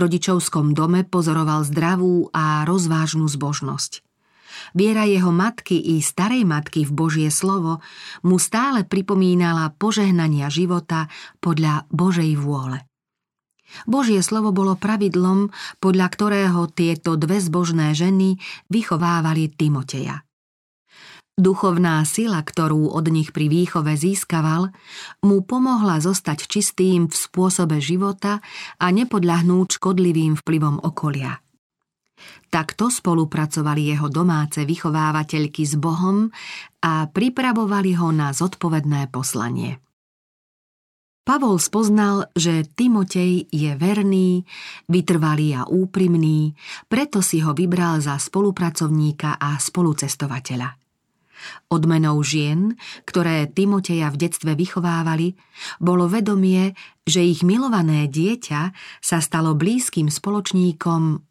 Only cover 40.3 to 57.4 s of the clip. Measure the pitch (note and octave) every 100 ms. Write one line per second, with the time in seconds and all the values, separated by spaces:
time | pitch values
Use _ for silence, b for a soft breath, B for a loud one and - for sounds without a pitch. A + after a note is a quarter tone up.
40.3 | _ _ _ _ _ _ _ _ _ -
41.3 | C#4 C4 F3+ - G#3+ G#3+ G#3+ G3+ G3+ -
42.3 | F3 E3 D#3+ D#3 - B3 A3 F#3+ F#3 F3+
43.3 | F3+ - D3+ D3+ C#3 F3 G#3 G3 F#3+ F#3
44.3 | F3+ F3+ B B B - F3+ E3+ E3+ D#3
45.3 | D3+ D3+ C3 - F3+ F#3 F#3+ F3+ E3+ D#3
46.3 | D#3 D3+ D3+ B B - A#3+ D4 G3+ F3+
47.3 | E3 D#3+ C#3+ F3+ F3+ F3 D#3 D3 C#3 -
48.3 | F#3+ G3+ F#3 E3+ D#3 D#3+ D#3 D3+ D3 D3+
49.3 | - C#3+ D3 - F3+ E3+ D3 C#3 - C#3+
50.3 | C3 - B2+ B2+ - _ _ _ _ B
51.3 | B B B _ E3 D#3+ D#3+ D#3 D3+ C#3+
52.3 | D3+ D3 D#3 G#3 A#3 B B - F#3 E3+
53.3 | D#3+ D3 - G3+ G3 F#3+ E3+ D3+ C#3+ E3+
54.3 | - D#3+ D3+ F#3 F#3+ F3 E3 E3 D#3+ F3
55.3 | F#3 B B B B E3+ F3+ F3 A3 G#3
56.3 | G3+ F#3 F#3 G3 F#3+ B B - F#3 F3
57.3 | E3+